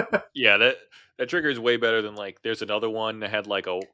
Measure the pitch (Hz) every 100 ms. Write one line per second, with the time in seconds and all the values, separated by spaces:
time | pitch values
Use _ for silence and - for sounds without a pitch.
0 | - - - 139 113 101 120 131 - -
1 | _ - 127 175 151 123 117 120 117 113
2 | 107 104 101 - 113 110 107 104 113 110
3 | 110 110 104 107 104 101 92 90 92